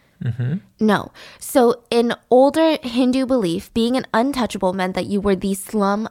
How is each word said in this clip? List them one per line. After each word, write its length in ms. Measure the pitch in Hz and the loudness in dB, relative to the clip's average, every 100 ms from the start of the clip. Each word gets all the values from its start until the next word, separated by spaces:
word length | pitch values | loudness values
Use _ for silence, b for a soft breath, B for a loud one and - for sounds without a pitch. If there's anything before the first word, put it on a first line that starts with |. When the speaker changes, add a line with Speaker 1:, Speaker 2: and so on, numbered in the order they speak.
| b b | b b
Speaker 1:
Mm-hmm. 340 | 127 113 120 175 - _ | -8 -6 -4 -6 -10 _
Speaker 2:
No. 320 | 214 190 - B B B | 2 2 -2 B B B
So 440 | - 285 240 - _ | -2 4 4 2 _
in 260 | 233 240 - _ | 0 0 -4 _
older 480 | 247 269 294 320 302 | 4 4 4 2 0
Hindu 420 | 254 233 254 254 254 | -4 0 0 0 0
belief, 480 | 262 185 170 - | 0 0 -4 -4
being 220 | 226 226 254 | -2 0 -2
an 120 | - | -2
untouchable 600 | 220 262 269 214 202 190 | -2 -2 -2 -4 -2 -4
meant 220 | 190 185 185 | -2 -4 -4
that 100 | 180 | -4
you 160 | 202 | -2
were 160 | 202 190 | 0 -2
the 160 | 196 | -2
slum 560 | 196 - 214 196 202 220 | -6 -6 -2 0 -2 -4